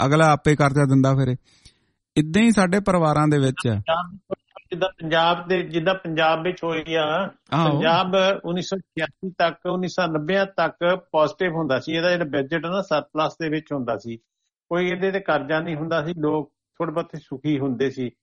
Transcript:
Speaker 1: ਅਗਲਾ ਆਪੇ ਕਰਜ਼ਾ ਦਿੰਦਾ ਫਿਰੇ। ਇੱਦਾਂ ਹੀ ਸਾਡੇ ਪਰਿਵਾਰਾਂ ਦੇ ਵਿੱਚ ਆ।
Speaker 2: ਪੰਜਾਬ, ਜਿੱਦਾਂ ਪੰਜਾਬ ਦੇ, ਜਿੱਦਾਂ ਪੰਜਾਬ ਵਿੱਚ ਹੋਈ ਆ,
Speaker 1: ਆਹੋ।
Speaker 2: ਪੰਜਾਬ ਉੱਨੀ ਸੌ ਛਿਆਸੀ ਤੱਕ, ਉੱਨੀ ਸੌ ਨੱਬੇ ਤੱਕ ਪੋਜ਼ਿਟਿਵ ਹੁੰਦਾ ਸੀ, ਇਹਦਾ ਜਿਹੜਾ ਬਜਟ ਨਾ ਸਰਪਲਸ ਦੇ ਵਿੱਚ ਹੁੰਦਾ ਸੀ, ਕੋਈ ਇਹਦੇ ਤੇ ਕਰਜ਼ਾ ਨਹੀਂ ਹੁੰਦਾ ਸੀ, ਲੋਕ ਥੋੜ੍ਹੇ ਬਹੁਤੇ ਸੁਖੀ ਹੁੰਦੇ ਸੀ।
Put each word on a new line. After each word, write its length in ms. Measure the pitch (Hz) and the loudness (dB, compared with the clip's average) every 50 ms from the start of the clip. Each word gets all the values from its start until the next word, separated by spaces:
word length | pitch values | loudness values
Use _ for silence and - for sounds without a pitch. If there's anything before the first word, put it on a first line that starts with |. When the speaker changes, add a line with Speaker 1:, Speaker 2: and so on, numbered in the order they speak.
| - | 0
Speaker 1:
ਅਗਲਾ 260 | 135 147 156 160 156 151 | 2 4 4 6 6 4
ਆਪੇ 240 | 143 - 156 156 | 4 4 2 4
ਕਰਜ਼ਾ 280 | - 147 139 135 147 143 | 4 4 2 4 4 4
ਦਿੰਦਾ 300 | 135 135 135 131 135 135 | 4 6 4 6 4 4
ਫਿਰੇ। 220 | 135 135 127 127 - _ _ _ _ _ - _ _ _ _ _ _ _ _ - | 2 2 0 -2 -4 _ _ _ _ _ -20 _ _ _ _ _ _ _ _ 0
ਇੱਦਾਂ 260 | - 151 156 160 202 226 | 0 0 2 4 4 6
ਹੀ 80 | 233 | 6
ਸਾਡੇ 300 | 214 226 190 180 175 208 | 6 6 4 2 2 0
ਪਰਿਵਾਰਾਂ 480 | 202 202 185 180 165 156 151 151 151 151 | 2 2 2 2 4 4 4 4 4 4
ਦੇ 100 | 151 147 | 4 4
ਵਿੱਚ 300 | 135 131 127 - - 123 | 2 2 0 0 0 0
ਆ। 60 | 110 | 0
Speaker 2:
ਪੰਜਾਬ, 420 | 101 101 - 165 170 180 175 185 196 _ - 190 - _ _ - - - - | 0 0 -2 -2 -2 -2 -6 -10 -16 _ -10 -12 -12 _ _ -20 -20 -14 -10
ਜਿੱਦਾਂ 180 | 185 170 180 185 | -6 -4 -4 -4
ਪੰਜਾਬ 600 | - - 165 160 156 165 165 170 175 175 175 175 | -4 -6 -6 -2 2 2 4 4 2 0 0 -2
ਦੇ, 140 | 190 190 175 | -2 -2 -2
ਜਿੱਦਾਂ 320 | 151 156 170 160 185 190 | -2 -4 -2 0 0 -2
ਪੰਜਾਬ 480 | 190 - 170 160 156 160 160 165 160 165 | -2 -4 -6 -2 0 2 2 2 0 0
ਵਿੱਚ 220 | 180 180 - - | -4 -6 -4 -4
ਹੋਈ 300 | 170 165 165 156 160 160 | -4 -4 -4 -4 -2 -2
ਆ, 360 | 160 156 143 156 175 196 180 - _ _ - 135 | -2 0 0 0 -2 -2 -4 -8 _ _ -4 -2
Speaker 1:
ਆਹੋ। 240 | 147 165 156 147 | 0 2 2 2
Speaker 2:
ਪੰਜਾਬ 400 | 143 147 160 165 175 190 185 180 196 190 190 196 - - | 2 2 2 2 2 2 2 2 2 2 2 0 -2 -4
ਉੱਨੀ 180 | 165 175 180 170 | -6 -6 -4 -4
ਸੌ 140 | - - | -6 -6
ਛਿਆਸੀ 540 | 190 - _ - - 160 156 - _ - 190 | -8 -8 _ -8 -6 -6 -6 -8 _ -12 -10
ਤੱਕ, 360 | 175 - 180 170 160 - - | -4 -2 -2 -2 -2 -4 -6
ਉੱਨੀ 220 | 180 180 185 180 175 | -4 -4 -4 -4 -4
ਸੌ 180 | - - 185 165 160 | -2 -2 -2 -2 -2
ਨੱਬੇ 220 | 151 151 151 185 196 196 190 196 | -4 -2 -2 0 0 0 -2 -2
ਤੱਕ 440 | - 170 156 - - 170 175 185 180 180 _ - | -2 -2 -2 -2 -2 0 0 0 0 -2 _ 0
ਪੋਜ਼ਿਟਿਵ 400 | 156 156 - - - 190 180 160 | 2 2 0 0 -2 -4 -4 -2
ਹੁੰਦਾ 260 | 165 160 147 135 123 | -2 -2 -2 -2 -2
ਸੀ, 120 | 127 160 160 | -2 -4 -4
ਇਹਦਾ 180 | 165 165 180 | -2 0 0
ਜਿਹੜਾ 140 | 175 175 170 | 0 0 -2
ਬਜਟ 420 | 147 131 139 135 135 156 165 151 | -2 -2 -4 -4 -2 -4 -4 -4
ਨਾ 160 | 170 180 202 190 | -4 -4 -4 -4
ਸਰਪਲਸ 500 | 196 160 147 143 _ - 151 156 143 - - | -2 -2 -2 -4 _ -4 -2 -2 -2 -2 -4
ਦੇ 80 | 165 156 | -6 -4
ਵਿੱਚ 180 | 151 156 156 - 147 | -4 -4 -6 -6 -6
ਹੁੰਦਾ 260 | 139 127 117 120 101 | -6 -4 -4 -4 -6
ਸੀ, 180 | - 117 117 113 _ _ _ _ _ _ _ _ _ - | -6 -10 -14 -14 _ _ _ _ _ _ _ _ _ -6
ਕੋਈ 180 | 170 175 180 | -4 -2 -2
ਇਹਦੇ 240 | 180 185 185 185 196 | -2 -2 -2 -2 -2
ਤੇ 100 | 185 196 | -2 -2
ਕਰਜ਼ਾ 400 | 196 - - 147 135 135 156 160 | -2 -2 -2 -2 0 -2 -4 -4
ਨਹੀਂ 160 | 165 175 165 | -2 -4 -6
ਹੁੰਦਾ 300 | 147 156 165 165 165 151 | -6 -4 -4 -4 -4 -4
ਸੀ, 60 | 160 180 165 | -4 -6 -4
ਲੋਕ 340 | 151 151 151 156 147 - _ _ _ _ _ - | -2 -2 -2 -2 -4 -6 _ _ _ _ _ -8
ਥੋੜ੍ਹੇ 160 | 165 160 156 | -8 -6 -4
ਬਹੁਤੇ 240 | 165 165 - - 165 | -6 -6 -8 -10 -16
ਸੁਖੀ 400 | - - 147 131 - 151 151 135 | -14 -12 -12 -6 -2 -2 0 0
ਹੁੰਦੇ 320 | 135 139 127 113 135 135 | 0 -2 -2 -2 -2 -4
ਸੀ। 200 | 135 135 127 120 - _ | -2 -4 -8 -8 -8 _